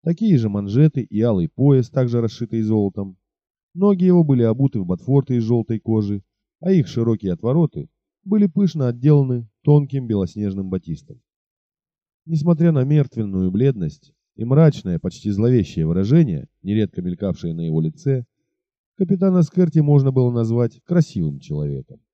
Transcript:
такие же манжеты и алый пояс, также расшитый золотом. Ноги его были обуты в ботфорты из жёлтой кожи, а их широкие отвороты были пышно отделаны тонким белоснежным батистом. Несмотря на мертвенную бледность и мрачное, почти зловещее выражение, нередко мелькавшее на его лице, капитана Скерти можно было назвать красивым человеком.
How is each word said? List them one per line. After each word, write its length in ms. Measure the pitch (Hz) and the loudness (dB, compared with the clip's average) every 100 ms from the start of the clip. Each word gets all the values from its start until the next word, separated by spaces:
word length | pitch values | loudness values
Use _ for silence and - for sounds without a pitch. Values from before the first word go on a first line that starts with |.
такие 340 | 165 170 226 143 | -4 -2 2 2
же 100 | 110 | 2
манжеты 540 | 101 101 117 156 143 | -4 -2 2 2 0
и 180 | 113 104 | -6 -2
алый 280 | 117 98 80 | 0 0 -2
пояс, 420 | - 139 131 117 | 0 2 2 0
также 300 | 135 123 120 | -4 -2 -2
расшитый 420 | 113 - 117 113 | -4 -6 -8 -4
золотом. 540 | 107 110 101 104 98 92 _ _ _ _ _ | 0 0 0 -4 -12 -14 _ _ _ _ _
Ноги 300 | 170 202 190 | -2 0 2
его 180 | 180 175 | 4 4
были 200 | 156 127 | 4 2
обуты 360 | 113 113 139 110 | 2 0 -2 -2
в 80 | 90 | -6
ботфорты 500 | 90 - 139 127 123 | -6 0 -2 0 -4
из 60 | |
жёлтой 380 | 110 120 110 113 | 0 -2 -2 -6
кожи, 420 | - 110 101 101 _ _ _ _ | -2 -2 -2 -6 _ _ _ _
а 100 | 180 | 0
их 160 | 190 - | 0 0
широкие 460 | 120 117 110 98 | -2 -2 -2 -4
отвороты 560 | 85 113 151 160 - - _ _ _ | -4 -2 0 0 -4 -14 _ _ _
были 240 | 190 214 202 | -4 0 0
пышно 420 | 160 196 156 127 | 0 -2 0 -4
отделаны 600 | 120 139 147 131 123 113 _ | 0 2 4 2 -4 -8 _
тонким 440 | - 147 139 139 120 | 2 2 2 -6 -4
белоснежным 640 | 104 92 104 104 98 95 | -4 -4 -4 -6 -6 -6
батистом. 500 | 92 - 78 _ - _ _ _ _ _ _ _ _ _ _ - | -6 -6 -12 _ -20 _ _ _ _ _ _ _ _ _ _ -6
Несмотря 460 | 160 160 160 170 | -2 0 2 2
на 120 | 151 | 2
мертвенную 680 | 131 151 135 117 104 95 92 | 2 2 2 -4 -4 -2 -2
бледность 640 | 98 135 117 80 - _ _ _ - | 2 0 0 -6 -8 _ _ _ -12
и 80 | |
мрачное, 540 | 117 139 160 - 95 85 | 0 4 4 2 -6 -4
почти 320 | - - 104 | -4 -6 -4
зловещее 560 | 98 117 123 95 - 80 | 0 2 2 0 -2 -2
выражение, 640 | 87 98 156 143 78 - _ | 0 2 2 2 -2 -10 _
нередко 400 | 95 107 104 - | -4 -2 -2 -4
мелькавшее 500 | 90 87 98 82 85 | -8 -6 -6 -4 -6
на 100 | 82 | -6
его 180 | 82 80 | -4 -2
лице, 440 | 80 - 139 131 120 _ _ _ _ _ _ - | -2 -4 -4 -4 -6 _ _ _ _ _ _ -6
капитана 460 | 185 196 190 180 | -2 2 2 2
Скерти 380 | 160 180 175 160 | 2 2 2 2
можно 320 | 147 147 135 | 4 4 4
было 180 | 131 123 | 2 0
назвать 500 | 120 113 117 117 _ | 0 -2 0 -2 _
красивым 560 | - 175 156 101 78 69 | -2 0 0 -2 -6 -6
человеком. 600 | - 73 73 69 - - _ | -10 -6 -6 -8 -12 -20 _